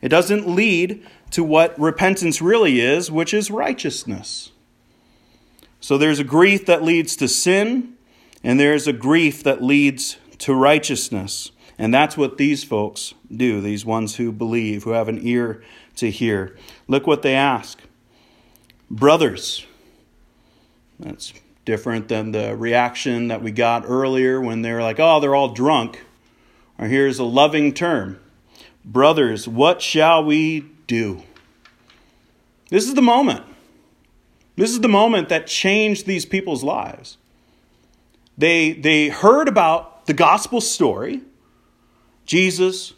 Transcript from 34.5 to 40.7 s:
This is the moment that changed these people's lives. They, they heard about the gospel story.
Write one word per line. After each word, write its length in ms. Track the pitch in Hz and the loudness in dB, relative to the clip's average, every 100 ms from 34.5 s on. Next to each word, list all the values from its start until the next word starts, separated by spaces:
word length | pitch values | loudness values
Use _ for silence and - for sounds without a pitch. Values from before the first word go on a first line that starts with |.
| - | -4
This 140 | - | -2
is 120 | 240 | 0
the 60 | 226 | 2
moment 420 | 202 226 220 156 | 4 4 2 0
that 180 | 160 160 | -4 -4
changed 580 | - 190 208 214 196 185 | -4 0 0 0 -2 -4
these 180 | 190 | -6
people's 400 | - 190 190 139 | -4 -6 -4 -6
lives. 540 | 135 - - - 120 - _ _ _ _ _ _ _ _ _ _ _ - | -4 -6 -8 -12 -20 -20 _ _ _ _ _ _ _ _ _ _ _ 0
They, 360 | 156 170 160 | 2 4 2
they 360 | 156 147 156 151 | 0 2 2 2
heard 380 | 131 202 269 302 | 2 4 6 4
about 580 | 202 170 165 - - - | 2 2 2 -4 -14 -6
the 80 | |
gospel 480 | 147 160 202 - 240 | 2 4 4 0 -4
story. 600 | 220 | -4